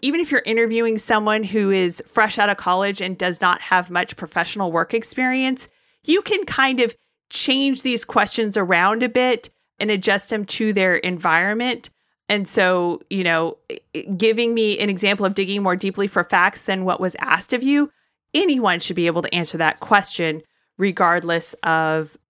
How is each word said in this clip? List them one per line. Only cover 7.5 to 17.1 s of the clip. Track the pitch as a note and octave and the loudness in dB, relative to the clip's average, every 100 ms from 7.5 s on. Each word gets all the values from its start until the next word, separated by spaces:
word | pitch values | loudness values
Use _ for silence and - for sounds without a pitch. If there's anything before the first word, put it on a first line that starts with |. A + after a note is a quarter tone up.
| C4+ C#4 C4 | 0 0 0
these | C4 A#3 | -2 -2
questions | - A3+ G3+ - A3 G#3 | -2 0 0 0 -2 0
around | F#3 F3 F#3 A3 | 2 2 2 2
a | B3 | 0
bit | A#3+ B3+ A#3+ - _ _ - | 2 2 0 -4 _ _ -6
and | G#3 | -2
adjust | G#3 G3+ G3+ - | 0 0 0 -2
them | A3 | -6
to | G3+ - A3 | -4 -2 0
their | G3 F#3 | 2 2
environment. | F3 F3+ F3+ E3+ D#3+ F#3+ G#3+ B3 A#3 - _ _ _ - | 2 0 -2 2 2 2 -2 -2 -4 -8 _ _ _ -2
And | G#3 G3 | -2 0
so, | - F#3 F#3 F3 E3+ - | 2 2 2 0 -4 -6
you | F#3+ | -2
know, | F3 E3 E3 - - | 0 0 0 -4 -12
i-, | - - - | -16 -12 -12
i-, | - F#3+ | -8 0
giving | A3 A3 A#3 | 2 2 0
me | A#3 G#3+ G#3 | 2 0 0
an | G#3 | -2
example | F#3 G3 G3+ G3 | 0 0 0 0
of | |
digging | G3+ F#3+ G3+ | 0 -2 -2
more | G3 | 0
deeply | F3+ G3 F#3+ G3+ | 0 -2 -2 -2
for | - | -2
facts | F3 F#3+ F3+ - - | 2 4 4 2 -4
than | F#3+ | -2
what | F#3 F3 | -2 -2
was | F#3 | -2